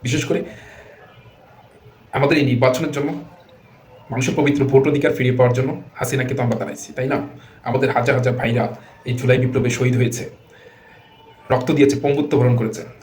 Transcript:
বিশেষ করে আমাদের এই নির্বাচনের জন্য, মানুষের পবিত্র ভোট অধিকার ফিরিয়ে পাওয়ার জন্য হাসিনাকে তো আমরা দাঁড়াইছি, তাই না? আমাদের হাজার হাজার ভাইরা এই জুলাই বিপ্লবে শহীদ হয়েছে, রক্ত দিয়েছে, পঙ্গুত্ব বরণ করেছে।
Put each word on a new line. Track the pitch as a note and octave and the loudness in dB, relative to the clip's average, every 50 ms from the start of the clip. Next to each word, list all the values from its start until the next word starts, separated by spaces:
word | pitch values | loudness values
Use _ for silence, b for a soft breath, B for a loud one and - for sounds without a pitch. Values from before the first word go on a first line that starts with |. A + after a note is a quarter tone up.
বিশেষ | - B2 A#2+ D#3 C3 | -4 -2 -2 -2 -2
করে | - - C4 B B B B B B B B B B B B B B B - - - - _ - - - - - - - - _ - - _ _ - | -2 -4 -4 B B B B B B B B B B B B B B B -20 -20 -20 -20 _ -20 -20 -20 -20 -20 -20 -20 -20 _ -20 -20 _ _ -8
আমাদের | - B2+ C#3 - E3 D3+ | -2 0 2 2 2 2
এই | C3 | 2
নির্বাচনের | B2 A#2+ A2+ C#3 E3 D#3+ - D#3+ D3 | 2 2 2 2 2 2 0 -4 -4
জন্য, | C#3 C#3+ D3 C#3+ - - - - - - - - - - - - - - - - - - - - | -4 -4 -4 -4 -6 -8 -12 -16 -20 -20 -20 -20 -20 -20 -20 -20 -20 -20 -20 -20 -20 -20 -16 -10
মানুষের | - - B2+ - - | -6 -4 -2 -2 0
পবিত্র | D3+ C#3+ C#3+ C#3 C#3+ C3+ | 0 0 0 2 0 0
ভোট | B2 C3+ C3+ C3+ D3+ | 4 4 4 4 4
অধিকার | C#3 - - D3+ | 0 2 0 0
ফিরিয়ে | C#3+ - C3 B2 B2 | 0 2 0 0 4
পাওয়ার | - B2+ A#2+ A#2+ | 4 4 4 4
জন্য | B2 C3 C#3 D#3+ - - - - | 0 -2 -2 -4 -8 -12 -18 -10
হাসিনাকে | - - A#2+ C#3+ C3 B2+ B2+ A#2+ | -8 -6 -4 -2 -4 -2 -4 -4
তো | A2+ | -2
আমরা | B2 A#2 A2+ | -2 -2 -2
দাঁড়াইছি, | G2+ - - - - - - | -2 -4 -8 -10 -14 -14 -14
তাই | - - B2+ C3+ | -8 -6 -4 -2
না? | - D3 - - B B B B B B - | -2 -4 -4 -8 B B B B B B -8
আমাদের | - A#2+ C3 B2+ B2+ | -4 2 4 4 4
হাজার | - B2 A#2+ C3+ C3 | 4 2 2 2 0
হাজার | B2 A#2+ B2 A#2+ | 2 0 0 -2
ভাইরা | - - A#2 A#2 A#2 A2 A2 - B B B B B - | -2 -2 -2 0 0 -2 -2 -6 B B B B B -8
এই | C3 B2 | -8 -6
জুলাই | - - B2 B2 B2+ | -2 2 2 2 4
বিপ্লবে | B2+ B2 B2+ C3+ B2 B2 | 2 0 0 0 0 0
শহীদ | A#2+ - C3 B2+ B2 | 0 0 0 0 2
হয়েছে, | A#2+ B2 - - - - - - - - B B B B B B B B B B B B B B B - - - - - - | 2 0 0 -2 -6 -10 -12 -14 -20 -20 B B B B B B B B B B B B B B B -20 -20 -20 -20 -4 -2
রক্ত | - B2 - - | -2 -2 0 0
দিয়েছে, | D3+ C#3+ C#3+ C#3 - - | 2 4 4 4 4 0
পঙ্গুত্ব | - C#3+ C#3 C#3+ - - - B2 | 0 0 0 0 0 0 2 2
বরণ | B2 B2 A#2+ | 4 4 4
করেছে। | A#2 A2 - - - - - - - | 2 0 -2 -6 -8 -12 -16 -18 -20